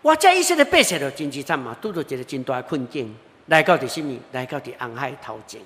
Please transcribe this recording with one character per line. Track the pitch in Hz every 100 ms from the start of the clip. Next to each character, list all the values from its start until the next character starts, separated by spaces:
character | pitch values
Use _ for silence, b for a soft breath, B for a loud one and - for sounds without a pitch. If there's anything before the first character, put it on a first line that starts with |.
哇！ | 294
遮 | 311 381
以 | 370
色 | 349
列 | 320
百 | 285 240
姓 | - 165
就 | 139
真 | - 147
凄 | 135
惨 | 135 151
嘛！ | 120 117
拄 | 220
着 | 170
一 | 139 127
个 |
真 | 127 139
大 | 127 127
的 |
困 | 123 151 123
境， | 151 113 107 _ _ -
来 | 160
到 | 156
伫 | 170 185
什 | 165
么？ | 151 120 -
来 | 131
到 | 127 143
伫 | 120 -
红 | 123
海 | 113 135 139
头 | - 110 104
前。 | 110